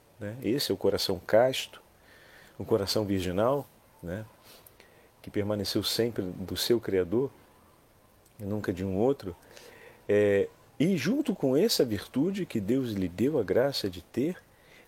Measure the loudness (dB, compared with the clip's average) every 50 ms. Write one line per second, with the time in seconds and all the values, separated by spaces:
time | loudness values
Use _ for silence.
0 | _ _ _ -12 -12 -10 -10 -6 -2 -2 0 0 0 -2 -2 0 2 0 0 2
1 | -2 -2 -2 -4 -2 2 4 6 6 4 2 -2 -8 -8 -14 -20 -20 _ _ _
2 | _ -20 -20 -20 -20 -20 -20 -20 -20 -20 -14 -12 -2 0 0 0 2 0 0 -2
3 | 0 0 0 0 0 -2 0 2 2 2 2 0 -4 -8 -18 _ _ _ _ -14
4 | -10 -8 -8 -8 -10 -14 -18 -20 -20 -20 -20 -20 -20 -20 -20 _ -20 _ _ -20
5 | -20 -20 _ _ -18 -6 -4 -4 -2 -2 -2 -2 -2 -2 -2 -2 -2 0 0 0
6 | 0 0 -2 -4 -6 -6 -6 -8 -8 -6 -4 -4 2 2 2 2 2 0 0 0
7 | 2 2 0 0 0 -2 -6 -14 -20 _ _ -20 -20 _ _ _ _ _ _ _
8 | _ _ _ _ _ _ _ -12 -8 -6 -6 -4 -4 -4 -4 -4 -4 -2 0 0
9 | 2 0 0 -2 -6 -12 -12 -12 -18 -20 -20 -20 -20 -20 -20 -20 -20 -20 -20 -18
10 | -2 2 4 4 6 6 4 4 2 0 -4 _ -20 -20 _ _ 0 2 2 0
11 | 0 0 0 0 0 -2 -2 0 0 2 4 4 4 2 4 2 2 0 0 -6
12 | -6 -6 -2 -2 0 0 -2 -4 -6 -4 -4 -4 0 0 0 0 0 -2 -2 -2
13 | -4 -4 -2 0 0 0 2 0 0 2 2 2 2 2 0 -2 -6 -6 -6 -8
14 | -18 _ -4 -2 -2 -2 -2 -6 -14 _ _ _ _ -20 -20 -20 -4